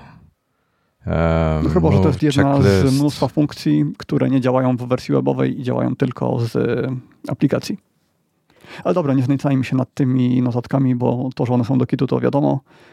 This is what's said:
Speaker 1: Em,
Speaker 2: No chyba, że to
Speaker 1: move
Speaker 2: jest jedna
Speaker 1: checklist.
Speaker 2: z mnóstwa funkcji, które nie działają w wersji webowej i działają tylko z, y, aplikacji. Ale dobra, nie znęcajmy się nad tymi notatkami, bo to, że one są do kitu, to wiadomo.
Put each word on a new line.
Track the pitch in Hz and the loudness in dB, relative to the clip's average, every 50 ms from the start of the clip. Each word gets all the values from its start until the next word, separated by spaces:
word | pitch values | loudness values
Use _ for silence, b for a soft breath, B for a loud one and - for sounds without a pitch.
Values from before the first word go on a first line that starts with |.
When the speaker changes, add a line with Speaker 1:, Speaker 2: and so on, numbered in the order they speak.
| B B B B B B _ _ _ _ _ _ _ _ _ _ _ _ _ _ - | B B B B B B _ _ _ _ _ _ _ _ _ _ _ _ _ _ -6
Speaker 1:
Em, | 90 82 80 82 82 80 82 82 78 78 78 78 | -4 -2 0 2 2 2 2 2 0 0 0 0
Speaker 2:
No | 78 | 0
chyba, | 78 92 82 156 | 0 2 2 4
że | 98 98 | 4 4
to | 95 | 4
Speaker 1:
move | 95 - - | 2 2 0
Speaker 2:
jest | 151 147 139 | 0 0 2
jedna | 139 139 - 139 | 2 2 2 4
Speaker 1:
checklist. | 92 95 101 98 95 - 135 131 | 4 4 4 4 4 4 2 2
Speaker 2:
z | 139 | 2
mnóstwa | 147 147 - - 147 127 | 0 0 0 -2 -4 -2
funkcji, | - 151 147 143 - - - 156 147 151 147 147 - - | 0 0 -2 -2 -4 -4 -2 0 0 2 0 -2 -4 -8
które | - - 151 143 131 127 | -8 -4 -2 0 0 2
nie | 131 135 | 2 2
działają | 120 131 127 131 131 127 127 | 2 2 2 2 2 0 0
w | 113 123 123 | -2 -2 -2
wersji | 127 123 - - 143 | -4 -4 -2 0 0
webowej | 135 131 139 135 127 131 131 123 - | 0 0 0 0 0 -2 -2 -4 -4
i | |
działają | 127 123 123 123 123 127 127 | -4 -4 -2 -2 -2 -2 -2
tylko | - 139 127 120 - 127 123 127 123 | 0 -2 -2 -2 -2 -2 -2 -2 -2
z, | 117 117 - | -2 -2 0
y, | 123 120 117 120 123 131 131 127 127 - - _ _ - - | 0 0 0 0 -2 -2 -4 -6 -8 -10 -14 _ _ -10 -10
aplikacji. | 135 - - 139 - 123 - - 226 - _ _ _ _ _ _ _ _ _ _ _ _ _ B B B B B B B B | -2 -2 0 0 0 -2 -4 -6 -8 -10 _ _ _ _ _ _ _ _ _ _ _ _ _ B B B B B B B B
Ale | - 175 | 0 0
dobra, | 180 156 139 131 | 2 2 2 2
nie | 139 | 2
znęcajmy | 127 127 139 131 - 143 135 131 123 | 2 0 0 0 0 0 0 0 0
się | - 131 | 0 -2
nad | 127 127 - _ | -2 -2 -2 _
tymi | - 143 127 127 127 123 123 123 127 | -2 0 0 2 2 2 2 2 0
notatkami, | 123 123 117 123 - - - 135 135 127 127 | 0 0 -2 -4 -2 -2 0 0 2 0 0
bo | 123 123 120 120 123 135 131 131 | 0 0 0 0 -2 -4 -6 -4
to, | - 135 | -2 -2
że | 117 127 | 0 0
one | 123 120 | 0 0
są | - 135 127 | 0 0 0
do | 123 | 0
kitu, | - - - 131 | 0 0 -2 0
to | - 131 123 | 0 0 0
wiadomo. | 123 123 131 139 147 143 143 139 b b b b b b | 0 0 0 0 0 0 0 -2 b b b b b b